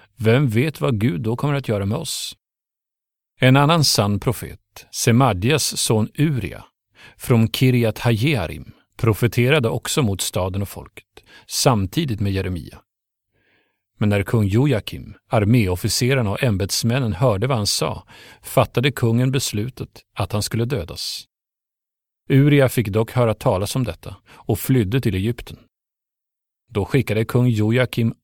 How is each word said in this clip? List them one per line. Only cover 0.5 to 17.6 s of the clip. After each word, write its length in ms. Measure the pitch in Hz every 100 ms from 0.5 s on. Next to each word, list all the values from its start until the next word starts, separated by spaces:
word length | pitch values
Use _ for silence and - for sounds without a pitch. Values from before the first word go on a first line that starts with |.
| 107 156 -
vad 180 | 147 107
Gud 220 | 120 175
då 140 | 110 120
kommer 180 | 147
att 140 | 139 123
göra 180 | 104 98
med 120 | 117
oss? 380 | - - - - _ _ _ _ _ _ _ _ _ _
En 180 | 131 139
annan 260 | 147 170
sann 360 | 135 - 104 101
profet, 680 | 131 - - - _ - -
Semadjas 840 | - 123 117 131 92 117 151 - -
son 320 | - 110 107 -
Uria, 480 | 156 127 90 52 - _ _ _ - -
från 300 | - 117 110
Kirjat 520 | - 131 123 113 -
Hajearim, 720 | 120 107 143 123 80 78 - - _ -
profeterade 720 | 113 104 120 - 123 156 113
också 320 | 73 - 160
mot 200 | 113 98
staden 400 | - 101 92 95
och 80 | 98
folket, 540 | - 73 - - - _ - -
samtidigt 720 | - 139 110 95 160 151 104
med 120 | 101
Jeremia. 480 | 95 92 87 - - _ _ _ _ _ _ _ _ _ _ _ _
Men 120 | 107
när 140 | 101
kung 220 | 98 117 98
Jojakim, 680 | 110 147 107 - 71 - - _
arméofficerarna 1000 | 117 104 123 92 90 104 - 123 135 104
och 140 | 92
ämbetsmännen 680 | 127 95 98 - 113 131 117
hörde 340 | 90 131 98 127
vad 100 |
han 100 | 120